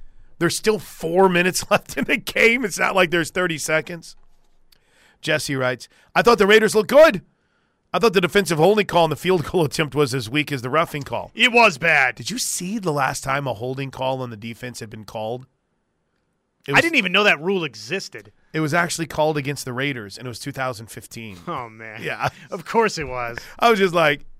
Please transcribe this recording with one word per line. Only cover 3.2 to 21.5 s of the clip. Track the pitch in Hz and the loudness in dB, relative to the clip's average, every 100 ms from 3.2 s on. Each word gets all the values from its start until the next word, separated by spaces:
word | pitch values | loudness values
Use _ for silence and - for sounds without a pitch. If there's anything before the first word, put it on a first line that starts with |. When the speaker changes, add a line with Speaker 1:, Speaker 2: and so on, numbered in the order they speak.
| 156 | -2
Speaker 1:
thirty | 185 180 156 | -2 -2 -2
seconds. | - 156 151 170 - - - _ _ _ _ _ _ _ _ _ | -2 -2 -2 -10 -14 -20 -20 _ _ _ _ _ _ _ _ _
Jesse | - 156 - 135 | -4 -2 -2 -2
writes, | 127 127 - _ _ - | -2 -4 -10 _ _ 2
"I | |
thought | 185 226 | 4 6
the | 196 | 6
Raiders | 220 220 214 | 6 6 2
looked | - | 4
good. | 262 320 196 - _ _ _ _ _ _ | 8 8 6 -4 _ _ _ _ _ _
I | 175 | 0
thought | 220 | 2
the | 185 | 4
defensive | 180 202 156 160 | 2 2 0 4
holding | 170 214 202 | 4 4 2
call | 170 160 | 2 2
on | |
the | 151 | 2
field | 175 180 139 | 0 0 0
goal | 185 147 | 0 0
attempt | - 151 131 | 0 -2 0
was | 143 | 0
as | 131 104 | -2 -4
weak | 143 147 | -4 -2
as | 139 | -4
the | 123 | -2
roughing | 147 170 151 | -2 -2 -4
call." | 131 113 90 | -8 -8 -8
Speaker 2:
It | - 247 | 0 2
was | 233 226 139 | 4 4 4
bad. | 165 151 131 117 | 2 4 2 0
Speaker 1:
Did | 117 | -8
you | 233 | -6
see | - - 180 226 | -6 -6 -6 -6
the | 180 | -4
last | 147 135 143 | 0 -2 -2
time | 139 139 139 | -4 -4 -4
a | |
holding | 110 123 135 139 | -6 -8 -8 -10
call | 127 131 135 | -6 -4 -4
on | 123 | -8
the | 110 | -12
defense | 113 113 123 120 | -14 -14 -14 -14
had | 110 | -16
been | 107 107 | -16 -14
called? | 113 110 127 131 _ _ _ _ _ _ _ _ _ _ _ - | -10 -8 -8 -12 _ _ _ _ _ _ _ _ _ _ _ -2
It | |
Speaker 2:
I | |
Speaker 1:
was | 185 | 0
Speaker 2:
didn't | 330 302 | 2 0
even | 185 | 0
know | 185 | 2
that | 208 156 | 2 2
rule | 165 196 | 0 -2
existed. | 156 110 107 190 - 113 104 _ _ | -4 -8 -10 -10 -10 -16 -20 _ _
Speaker 1:
It | 156 | -4
was | 156 | -2
actually | 170 175 - 160 | 0 -2 -4 -6
called | - 156 147 | -2 -2 -2
against | 135 139 - | -4 -8 -8
the | |
Raiders, | 123 139 127 101 98 | -6 -6 -6 -10 -14
and | 123 | -14
it | |
was | 110 | -12
two | 143 | -12
thousand | 139 127 107 113 | -8 -8 -8 -14
fifteen. | - - 117 113 90 | -18 -18 -16 -16 -14
Speaker 2:
Oh, | 85 | -12